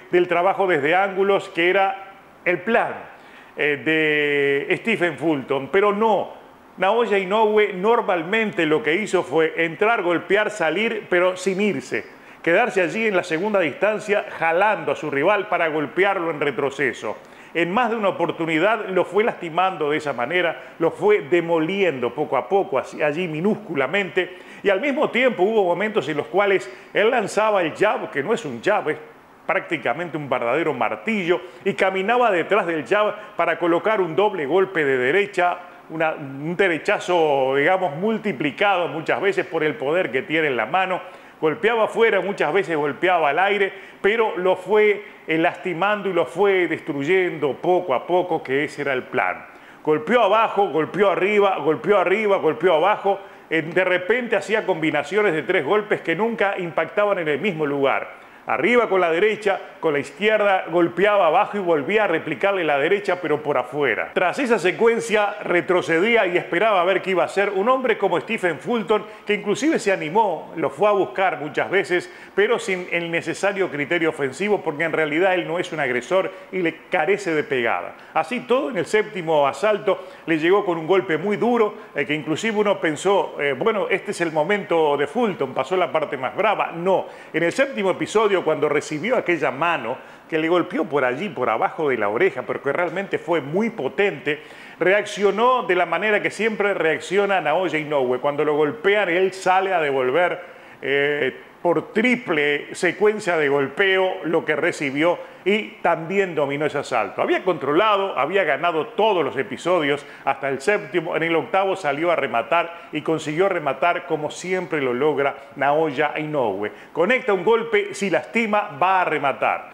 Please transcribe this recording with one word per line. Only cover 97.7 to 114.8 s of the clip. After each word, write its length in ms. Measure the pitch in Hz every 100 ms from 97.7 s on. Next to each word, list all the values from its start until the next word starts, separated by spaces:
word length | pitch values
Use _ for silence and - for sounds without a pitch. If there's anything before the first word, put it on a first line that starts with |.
| 156
Inoue. 400 | 147 143 127 127
Cuando 260 | 143 147
lo 120 | 151 147
golpean, 520 | 151 151 196 208 185
él 240 | 170 190
sale 380 | - 185 185 196
a 80 | 180
devolver, 640 | 147 135 127 147 175 165 - - - -
eh, 540 | 131 139 143 147 131 - - -
por 320 | 175 156 -
triple 800 | 208 247 240 - 156 143 147 - -
secuencia 640 | 180 - 208 214 170 165
de 100 | 143
golpeo 680 | 143 135 - 196 190 185 - 156
lo 180 | 165
que 100 | 135
recibió 640 | 147 170 165 143 139 170 165 - - 185
y 320 | 214 - -
también 540 | 180 160 165 196 190 156
dominó 300 | 139 143 151
ese 140 | 143
asalto. 420 | 127 123 101 -
Había 220 | 190 339
controlado, 760 | 185 165 135 156 220 196 196 -
había 240 | 143 196
ganado 440 | 156 135 175 160 143
todos 360 | - 220 185
los 140 | 135 135
episodios 680 | 113 123 170 180 143 143 - - 139
hasta 240 | 131 139
el 100 | 131
séptimo. 560 | 196 208 156 175 165 156
En 80 |
el 120 | 165 165
octavo 420 | 139 190 196 180
salió 340 | 147 143 170
a 60 | 151
rematar 720 | 131 117 117 170 170 - -
y 100 | 156
consiguió 460 | - 156 151 156 196
rematar 580 | 175 147 131 175 175 -
como 220 | 156 151
siempre 520 | - 180 185 175 156